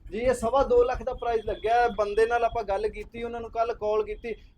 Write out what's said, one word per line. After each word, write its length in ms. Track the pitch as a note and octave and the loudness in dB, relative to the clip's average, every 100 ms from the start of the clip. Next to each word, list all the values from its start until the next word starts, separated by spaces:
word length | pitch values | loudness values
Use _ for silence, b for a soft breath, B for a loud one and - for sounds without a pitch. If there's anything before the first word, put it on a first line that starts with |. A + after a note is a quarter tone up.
| - | -10
ਜੀ, 80 | G3 | -2
ਇਹ 140 | B3 | 0
ਸਵਾ 300 | B3 A3 C4+ | 0 2 2
ਦੋ 200 | C4 A#3+ | 4 6
ਲੱਖ 200 | A#3+ A#3 | 4 2
ਦਾ 100 | A#3 | -6
ਪ੍ਰਾਈਜ਼ 320 | B3 A#3 A3+ G#3+ | -6 -2 -2 -2
ਲੱਗਿਆ। 420 | F#3+ G#3 A#3 A#3+ | -4 2 4 2
ਬੰਦੇ 380 | G3 G#3 G#3 A3+ | 2 -2 2 2
ਨਾਲ 200 | A#3+ A#3 | 4 0
ਆਪਾਂ 180 | A#3 | -2
ਗੱਲ 240 | G3+ G3 G#3+ | -2 -2 -2
ਕੀਤੀ, 360 | G#3 G#3 A#3 | -6 -12 -10
ਉਹਨਾਂ 180 | A#3 A#3 | -8 -8
ਨੂੰ 100 | A3+ | -6
ਕੱਲ੍ਹ 220 | A3+ A#3 | -2 -2
ਕਾਲ 300 | A#3 G#3 G#3+ | -2 0 0
ਕੀਤੀ। 300 | G#3 G#3 A#3 G#3 b | -2 -6 -8 -10 b